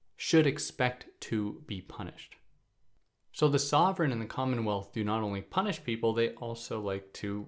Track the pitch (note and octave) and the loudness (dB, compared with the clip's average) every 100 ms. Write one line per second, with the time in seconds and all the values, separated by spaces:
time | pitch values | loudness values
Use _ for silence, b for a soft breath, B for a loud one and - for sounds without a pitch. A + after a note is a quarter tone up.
0 | - - - D#3+ D3 - - - B2 - | -20 -8 4 6 6 2 -4 0 -2 -2
1 | - _ - A2 G#2 - - F#2+ - - | -14 _ -4 -2 -2 -6 -8 -10 -8 -10
2 | F#2 - - - - _ _ _ - - | -10 -12 -20 -20 -20 _ _ _ -20 -20
3 | _ _ _ - D3+ C#3 - D3 F#3 F#3 | _ _ _ 2 4 4 4 4 4 2
4 | D3 A2+ A2 - C3 A#2+ G#2+ G2+ - A2 | 0 0 -4 -2 0 0 0 -2 -2 -2
5 | G#2 A2 G#2 G2 - F3+ G#3 - - A2+ | 0 0 0 -4 -2 -2 0 -2 -4 0
6 | A#2 A2+ A#2 - A#2 A#2 - A2+ G2+ G2 | 0 2 0 -2 -8 -8 -6 -4 -2 -4
7 | - - G2+ G#2 | -6 -6 -4 -4